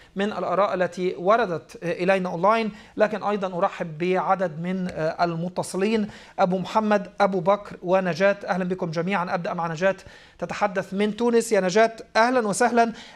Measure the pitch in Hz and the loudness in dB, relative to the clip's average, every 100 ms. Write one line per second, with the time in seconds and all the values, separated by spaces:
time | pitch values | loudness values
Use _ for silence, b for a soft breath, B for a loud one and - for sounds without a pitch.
0 | B 190 208 - 180 180 202 185 175 185 | B -4 -2 -2 -2 0 2 2 -2 -2
1 | 180 - 180 233 202 156 - - 175 175 | -4 -2 2 2 2 -4 -8 -10 -6 -2
2 | 180 190 180 170 196 226 220 B B - | 2 2 0 0 2 2 0 B B 0
3 | - 208 202 208 185 175 196 - 175 151 | 0 0 -2 -2 -4 -2 -2 -2 -10 -4
4 | 180 185 160 190 180 156 180 185 180 160 | 0 0 2 0 0 -4 -6 -4 -4 -4
5 | 160 - 175 165 180 185 - 185 208 226 | -4 0 -2 -2 -6 -6 -6 -2 0 0
6 | 208 B B - 190 185 - 220 214 208 | -2 B B 0 2 2 0 0 2 0
7 | - - 202 190 170 202 - - 180 190 | 0 0 0 2 2 0 -2 -10 0 2
8 | 185 156 196 202 - 185 185 185 180 165 | 2 2 2 2 -2 -4 -2 -4 -4 -2
9 | 175 196 185 185 165 170 165 160 190 190 | -2 -2 -2 -4 -4 -4 -4 0 0 0
10 | - B B B 175 - 208 190 185 190 | -10 B B B -8 -2 -2 -2 -4 -2
11 | 208 214 240 233 220 202 185 208 226 226 | -2 0 2 2 2 2 4 4 2 0
12 | - 220 240 254 214 185 240 233 233 226 | -2 2 4 4 0 2 2 4 2 0
13 | B | B